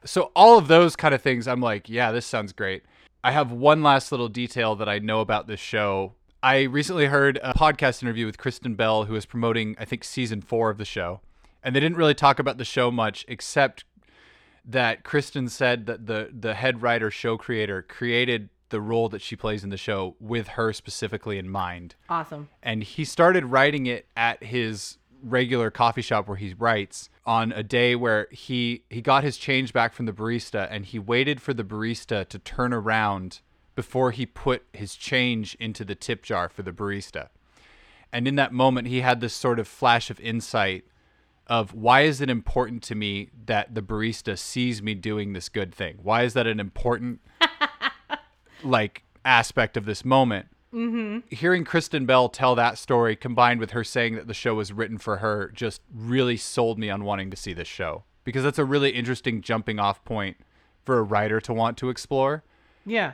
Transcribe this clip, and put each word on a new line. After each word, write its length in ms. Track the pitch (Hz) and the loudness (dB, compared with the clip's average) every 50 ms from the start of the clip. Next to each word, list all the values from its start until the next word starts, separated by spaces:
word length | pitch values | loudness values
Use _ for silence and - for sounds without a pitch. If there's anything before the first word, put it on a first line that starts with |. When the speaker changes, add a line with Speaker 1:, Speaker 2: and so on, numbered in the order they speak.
| - | -8
Speaker 1:
So 280 | - - 185 156 - - | -2 0 0 0 2 8
all 220 | 170 208 233 233 | 10 12 12 12
of 100 | 214 151 | 10 10
those 280 | 139 160 170 175 165 - | 8 8 8 8 6 4
kind 180 | - 160 151 139 | 2 2 2 2
of 80 | 123 | 4
things, 260 | - 143 127 117 113 | 2 2 0 0 0
I'm 140 | 127 123 123 | -2 -2 0
like, 280 | 123 117 104 101 - 110 | 0 0 -2 -2 -6 -6
"Yeah, 220 | 113 120 123 110 | -2 0 0 0
this 140 | 113 120 - | 0 -2 -4
sounds 280 | - 127 113 104 95 - | -4 -4 -4 -4 -6 -6
great." 300 | - 101 95 95 - - _ _ _ _ _ _ _ - | -6 -4 -4 -4 -6 -10 _ _ _ _ _ _ _ 0
I 80 | 123 139 | 2 2
have 180 | 151 139 120 | 2 0 -2
one 320 | 120 120 135 147 156 156 151 | 0 4 6 6 6 8 6
last 280 | 143 135 135 - - | 6 6 6 4 0
little 180 | 147 120 120 110 | -4 -2 -2 -4
detail 460 | 104 123 123 113 - 123 113 110 107 | -4 -6 -6 -4 -2 0 0 0 0
that 120 | 101 107 104 | 0 -2 -2
I 80 | 101 | -2
know 220 | 104 107 110 110 110 | -2 -2 0 0 0
about 240 | 107 104 107 104 - | 0 0 0 -2 -2
this 140 | 107 104 - | -4 -10 -10
show. 540 | - - 117 107 104 101 95 98 98 101 - _ _ _ _ _ - | -8 -4 -2 0 0 0 0 -2 -4 -6 -8 _ _ _ _ _ 2
I 180 | 131 135 135 139 | 4 4 4 4
recently 420 | 127 127 147 147 185 180 160 143 | 2 0 -2 -2 0 0 2 2
heard 340 | 135 143 139 139 139 131 - - | 4 4 4 4 4 2 0 -2
a 100 | 131 - | -2 2
podcast 480 | - 156 156 139 - 147 127 117 - | 4 4 4 4 2 0 0 0 0
interview 240 | 127 120 110 117 113 | -4 -4 -4 -4 -4
with 140 | 107 104 - | -6 -6 -6
Kristen 340 | - 131 - - - 123 107 | -6 -6 -6 -6 -8 -6 -2
Bell, 300 | 98 113 110 110 107 107 | 0 2 2 2 2 0
who 80 | 107 110 | -2 -4
was 140 | 107 98 | -6 -6
promoting, 480 | - - 117 117 113 113 113 110 107 107 - | -6 -4 -2 0 0 0 0 -2 -4 -6 -10
I 60 | 107 | -10
think, 180 | - - - - | -8 -8 -10 -10
season 380 | - - 131 123 110 110 101 | -8 -6 -6 -4 -4 -4 -6
four 300 | 95 - 123 113 113 110 | -6 -4 -2 0 0 0
of 80 | 104 107 | -2 -4
the 60 | 104 | -8
show. 360 | - - 101 87 87 92 - - - _ _ _ _ _ _ - | -8 -8 -6 -6 -6 -8 -10 -14 -20 _ _ _ _ _ _ -4
And 120 | 127 127 | -2 0
they 40 | 139 | 2
didn't 180 | 151 165 175 | 2 2 2
really 180 | 170 160 151 143 | 2 2 2 4
talk 240 | - 143 139 131 - | 4 4 4 4 4
about 180 | 131 139 120 | 0 -2 -2
the 80 | 127 117 | -4 -6
show 240 | - - 131 123 120 | -4 0 0 2 2
much, 340 | 123 117 110 107 101 - - | 2 0 0 -2 -2 -6 -12
except 560 | - 120 - - - - 147 139 - - - - _ _ _ _ _ _ _ _ _ _ _ _ _ _ _ - | -14 -14 -12 -10 -2 2 2 2 2 0 -6 -20 _ _ _ _ _ _ _ _ _ _ _ _ _ _ _ -10
that 380 | 120 117 131 120 113 110 - - | -4 0 0 2 0 0 -2 -4
Kristen 460 | - - 147 139 - - 139 127 117 | -2 -2 -2 -2 -2 -4 -6 -6 -6
said 360 | - - 135 123 123 117 104 | -2 0 2 2 2 0 -2
that 220 | 120 113 113 113 | -6 -8 -8 -6
the, 240 | 110 110 107 107 - 135 | -4 -4 -4 -4 -8 -8
the 180 | 117 117 110 107 | -6 -4 -4 -2
head 260 | 113 131 131 120 110 | -2 0 -2 0 0
writer, 300 | 120 120 117 117 110 107 | 2 2 2 2 0 -2
show 260 | - - - 117 113 | -4 -2 -2 -2 -2
creator, 460 | 110 - - 117 110 107 101 95 92 - | -2 -4 -4 -2 -2 -2 -2 -4 -6 -8
created 680 | - - - 120 120 117 120 123 123 120 110 101 - _ _ _ - | -12 -10 -6 -2 0 2 2 2 2 0 -2 -4 -8 _ _ _ -8
the 120 | 113 107 | -6 -6
role 260 | 104 110 117 117 117 107 | -2 0 0 0 0 0
that 120 | 110 98 | -2 -8
she 140 | - - 110 | -12 -12 -10
plays 280 | - - 110 107 101 101 | -6 -6 -4 -4 -4 -6
in 60 | 98 | -8
the 80 | 98 | -10
show 380 | 92 - 113 104 98 92 92 - - | -8 -4 -4 -4 -2 -4 -6 -8 -10
with 280 | 110 107 120 117 101 - | -8 -4 -4 -4 -4 -6
her 240 | - - 113 110 104 | -4 -2 -2 -2 -2
specifically 640 | - - - - - 110 95 113 98 - 110 101 | -4 -10 -12 -10 -8 -6 -6 -6 -6 -6 -6 -6
in 100 | 98 92 | -6 -6
mind. 460 | 95 98 98 90 87 87 90 90 80 - _ _ - | -6 -4 -4 -4 -6 -6 -10 -14 -18 -20 _ _ -6
Speaker 2:
Awesome. 400 | 170 165 151 - 156 147 147 - _ _ - | -6 -6 -6 -8 -12 -16 -16 -18 _ _ -6
Speaker 1:
And 180 | 123 110 110 104 | -6 -4 -4 -6
he 220 | - - 156 151 | -8 -8 -8 -8
started 400 | - - - 170 180 185 180 135 | -2 2 4 6 6 6 4 2
writing 400 | 123 135 131 139 147 147 143 127 | 4 4 6 6 6 4 0 -2
it 220 | 123 120 - - _ - | -2 -4 -6 -8 _ -4
at 240 | 113 117 117 110 - - | 0 0 0 0 -2 -6
his 540 | 110 123 123 113 110 110 95 - - - _ _ _ _ _ | -6 -4 -2 -2 -4 -4 -8 -10 -14 -16 _ _ _ _ _
regular 480 | 135 113 127 127 127 120 131 120 113 104 | -6 -2 0 0 2 2 0 0 0 0
coffee 320 | - - 120 117 113 123 | 2 2 2 2 2 0
shop 260 | 110 - 117 104 95 | -2 0 0 0 0
where 100 | 104 98 | -2 -6
he 180 | 95 104 92 90 | -8 -8 -10 -6
writes 500 | 104 117 117 110 104 98 - - - - - _ _ - | -2 0 2 2 2 -2 -6 -10 -16 -18 -20 _ _ -2
on 280 | 113 113 113 113 113 | 0 0 2 0 0
a 100 | 90 107 | -4 -6
day 340 | 107 98 127 120 123 123 123 | -4 0 2 4 4 4 2
where 320 | 120 123 117 110 107 104 - | 2 2 2 2 2 0 -4
he, 520 | - - - - 127 123 120 117 120 - _ - | -10 -14 -10 -6 -4 -2 -2 -2 -4 -6 _ -12
he 100 | 107 117 | -12 -4
got 240 | 110 143 135 139 147 | 2 2 4 4 2
his 140 | 139 120 | 0 -4
change 360 | - - 143 131 131 131 117 - | -4 -2 -2 0 0 0 0 0
back 200 | 123 117 117 - | 0 0 0 -2
from 140 | - 120 | -4 -6
the 40 | 110 90 | -6 -6
barista, 540 | 104 110 113 120 117 - - - 104 92 - | -6 -4 -4 -4 -4 -4 -6 -6 -4 -4 -4
and 160 | 107 101 95 | -6 -10 -10
he 100 | - 117 | -10 -10
waited 420 | 110 95 110 120 127 135 147 147 143 | -8 -4 0 2 2 2 0 -2 -4
for 140 | - 147 127 | -4 -6 -4
the 100 | 117 104 | -4 -6
barista 640 | 95 107 107 110 117 117 - - - 113 101 92 - | -6 -6 -6 -4 -4 -6 -6 -6 -4 -4 -4 -4 -6
to 100 | - 95 | -10 -16
turn 340 | - - - - 123 123 123 | -14 -10 -6 -4 -2 -2 -2
around 680 | 113 101 110 110 110 107 104 98 95 92 92 - - _ _ _ _ _ _ - | -2 0 0 2 2 2 0 -2 -4 -6 -10 -14 -18 _ _ _ _ _ _ -10
before 380 | - - - - 127 131 123 | -10 -8 -4 0 0 0 0
he 140 | 107 127 120 | 0 -2 -6
put 380 | - - - - 135 127 - - _ - | -8 -8 -4 -2 -2 -2 -2 -4 _ -16
his 220 | 104 104 - - | -14 -14 -14 -14
change 600 | - - - 127 127 123 123 117 110 104 - - | -12 -6 -2 0 0 0 0 0 -2 -6 -8 -10
into 300 | - 113 110 101 - 107 | -10 -10 -10 -10 -10 -10
the 100 | 95 98 | -10 -10
tip 260 | - - - 117 - - | -8 -6 -6 -6 -6 -6
jar 260 | - 107 87 87 80 | -4 -4 -2 -4 -4
for 120 | _ - | _ -10
the 120 | 92 90 87 | -12 -10 -8
barista. 560 | 98 104 101 101 101 - - - 78 65 - _ _ _ _ _ _ _ - _ _ _ _ _ _ _ _ | -6 -6 -6 -6 -6 -8 -10 -12 -14 -14 -16 _ _ _ _ _ _ _ -20 _ _ _ _ _ _ _ _
And 160 | - 120 120 | -4 -2 -2
in 80 | 135 139 | 0 2
that 160 | 143 135 131 | 2 0 0
moment, 360 | 123 127 131 131 127 123 120 120 | 2 4 4 4 4 2 -2 -2
he 100 | 127 127 | -2 0
had 220 | 127 127 123 113 | 2 2 2 2
this 120 | 120 113 - | 0 -6 -4
sort 260 | - - 123 120 117 | -2 0 0 0 0
of 80 | 101 | -2
flash 420 | - - - 135 120 120 117 - - | -6 -4 2 4 4 4 4 2 -4
of 100 | 110 - | -12 -10
insight 640 | 113 113 113 113 - - - 110 98 98 92 90 - _ _ _ _ _ _ _ _ _ _ _ _ | -6 -6 -4 -4 -4 -2 0 0 0 0 -2 -6 -10 _ _ _ _ _ _ _ _ _ _ _ _
of, 260 | - 117 113 104 95 95 | -2 -2 -2 -2 -2 -6
"Why 280 | 110 110 120 127 135 | 0 4 6 6 8
is 180 | 151 156 139 127 | 6 6 2 0
it 100 | 143 127 | 0 -2
important 540 | 120 113 - - - - 123 110 120 110 - | -2 -2 -2 -2 -2 -2 -2 -2 -4 -10 -10
to 120 | - 110 | -8 -6
me 340 | 107 104 101 101 101 101 - - 117 107 | -4 -4 -4 -4 -6 -8 -12 -16 -12 -6
that 280 | - 110 104 - - 113 | -2 -2 -2 -2 -4 -6
the 80 | 110 | -8
barista 560 | 98 101 110 107 110 117 110 - - 110 95 | -6 -6 -4 -4 -2 -4 -4 -6 -6 -6 -6
sees 440 | - - - - 131 123 123 117 104 104 | -6 -8 -6 -4 -2 -2 -2 -2 -4 -4
me 100 | 110 104 | -6 -6
doing 380 | 92 85 107 104 107 101 101 | -4 -4 -4 -4 -4 -4 -4
this 160 | 95 90 - | -6 -8 -8
good 260 | - - 107 98 87 - | -8 -6 -6 -6 -6 -8
thing? 260 | - 95 80 - 98 85 | -8 -10 -10 -10 -6 -2
Why 200 | 101 110 117 123 | 0 2 2 2
is 100 | 123 107 | 2 2
that 140 | 131 113 | 0 0
an 120 | 113 110 107 | 0 0 -2
important, 640 | 98 95 - - - 120 120 104 123 123 - - _ _ _ - | -4 -6 -6 -4 -2 -2 -2 -2 -4 -8 -10 -10 _ _ _ 0
Speaker 2:
<laughs> 1200 | 330 294 - - 294 285 - - - 269 - - _ - 294 - - _ _ _ _ _ _ - - | 0 0 0 -2 -4 -4 -4 -4 -6 -6 -6 -8 _ -10 -10 -10 -10 _ _ _ _ _ _ -8 -2
Speaker 1:
like, 400 | 131 127 113 107 101 - - _ _ _ _ - | 2 2 2 2 0 -6 -12 _ _ _ _ 4
aspect 540 | 131 123 117 113 - - 135 113 - - | 6 6 6 4 2 2 0 0 0 0
of 80 | 117 101 | -4 -4
this 180 | 107 101 - - | -4 -6 -4 0
moment?" 440 | 127 135 135 127 117 104 95 - - _ _ _ _ - | 2 4 4 4 4 0 -4 -6 -10 _ _ _ _ -8
Speaker 2:
Mm-hmm. 600 | 226 233 233 226 233 220 208 208 240 - - 123 | -6 -4 -4 -4 -4 -4 -6 -6 -8 -10 -12 -8
Speaker 1:
Hearing 300 | 110 160 175 185 175 147 | -2 0 0 2 0 0
Kristen 420 | - - 165 - - 165 143 131 | 0 0 -2 0 0 -2 -2 2
Bell 220 | 123 131 127 123 | 4 6 6 4
tell 280 | 117 - - 131 127 123 | 2 0 0 2 2 4
that 220 | 117 117 120 104 | 4 2 2 0
story, 380 | - - - 123 120 120 113 110 | -2 -2 0 2 2 2 2 0
combined 460 | - - 123 117 127 123 120 120 117 | -2 -6 -2 2 4 4 4 4 2
with 100 | 110 101 | -2 -4
her 140 | 117 120 110 | -4 -6 -4
saying 300 | - - 127 117 113 113 | -2 0 0 0 0 -2
that 120 | 107 - | -6 -8
the 60 | 113 104 | -10 -8
show 200 | - - 120 110 | -4 -2 0 0
was 180 | 107 101 101 101 | 0 -2 -4 -4
written 240 | 110 113 101 113 | -6 -6 -6 -6
for 200 | 98 - 113 101 | -8 -4 -4 -4
her, 320 | 90 110 107 104 104 95 - 107 | -2 -2 -2 -2 -2 -4 -8 -8
just 260 | - 123 107 - - _ - - | -6 -6 -6 -6 -8 _ -18 -14
really 420 | 110 110 117 127 131 127 123 120 | -10 -6 -2 0 2 2 2 0
sold 400 | 101 - - - 127 117 113 110 | -2 -6 -4 0 0 0 0 0
me 120 | 110 110 104 | -2 -4 -4
on 160 | 98 101 101 | -4 -4 -4
wanting 240 | 101 101 98 95 95 | -4 -4 -4 -6 -8
to 60 | 95 | -10
see 160 | - - 101 85 | -10 -10 -10 -10
this 140 | 87 85 - | -10 -10 -10
show. 340 | - - 90 80 76 87 - _ _ _ - | -8 -8 -6 -6 -6 -8 -12 _ _ _ -10
Because 180 | 127 117 135 131 | -6 -2 -2 0
that's 160 | 147 143 160 | 0 0 0
a 60 | 143 | 0
really 260 | 131 143 143 139 139 | 2 2 2 2 2
interesting 500 | 110 123 117 123 123 - - 127 113 104 | 0 0 -2 -4 -4 -4 -4 -4 -4 -4
jumping 380 | - - 113 110 - 117 107 104 | -2 -2 -4 -2 -2 -4 -2 0
off 240 | 101 101 98 - - | 0 0 0 -2 -6
point 320 | - 113 107 98 98 - _ _ _ _ _ _ _ _ _ _ | -8 -6 -6 -6 -6 -8 _ _ _ _ _ _ _ _ _ _
for 140 | 135 127 117 | 0 2 2
a 40 | 110 | 2
writer 360 | 98 107 104 107 104 110 110 | 2 2 2 2 2 0 -2
to 120 | - - 113 | -2 -2 -2
want 240 | 113 113 117 117 | -2 -2 -2 -2
to 120 | - 127 127 | -4 -4 -6
explore. 540 | 123 - - - 143 131 135 139 151 156 - _ _ _ _ _ _ _ - | -6 -6 -6 -2 0 0 2 2 0 -4 -8 _ _ _ _ _ _ _ -8
Speaker 2:
Yeah. 280 | 202 226 220 180 135 | -4 -2 -2 -2 -2